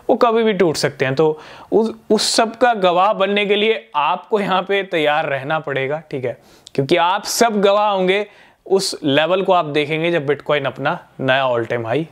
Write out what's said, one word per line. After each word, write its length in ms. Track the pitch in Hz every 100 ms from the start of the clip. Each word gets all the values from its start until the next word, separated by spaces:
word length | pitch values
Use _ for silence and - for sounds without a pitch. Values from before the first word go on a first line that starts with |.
| -
वो 60 | 240
कभी 260 | 247 226
भी 100 | 220
टूट 240 | 185 185 143
सकते 280 | 143 -
हैं। 100 | 131
तो 260 | 135 156 156 - - -
उस, 220 | 190 226 - -
उस 260 | 214 - -
सब 200 | 220 -
का 180 | 247
गवाह 380 | 226 180 175 196
बनने 340 | 196 190 202 202
के 100 | 202
लिए 340 | 220 226 -
आपको 460 | 147 147 180 - 208
यहाँ 220 | 190 185
पे 200 | 180 196
तैयार 440 | 190 170 147 151 151
रहना 300 | 139 135 160
पड़ेगा, 440 | 147 135 135 151 -
ठीक 140 | 139
है, 140 | 123 - _ - -
क्योंकि 220 | - 135 170
आप 280 | 170 202
सब 360 | - - 233 214
गवाह 300 | 196 202 208
होंगे 360 | 196 185 196 202 - - _ -
उस 340 | 190 190 -
लेवल 380 | - 143 160 190
को 100 | 185
आप 120 | 180
देखेंगे 460 | 156 147 147 156 170
जब 160 | 170 143
Bitcoin 400 | 143 - 147 135
अपना 420 | 120 139 170 - -
नया 300 | 131 131 131
all 160 | 120 113
time 180 | 120
high 200 | 113 135 165